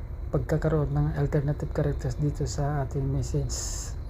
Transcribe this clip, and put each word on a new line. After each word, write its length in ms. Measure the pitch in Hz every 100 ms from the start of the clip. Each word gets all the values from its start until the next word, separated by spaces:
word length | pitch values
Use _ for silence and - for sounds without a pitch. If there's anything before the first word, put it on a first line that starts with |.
| - - -
pagkakaroon 640 | 156 123 156 156 156 139
ng 140 | 143 147 147
alternative 560 | 143 151 139 147 151
characters 400 | - 147 139 131 -
dito 240 | 147 139 139
sa 400 | - 143 147 131
ating 160 | 143
message 880 | 135 139 123 151 131 - - - - -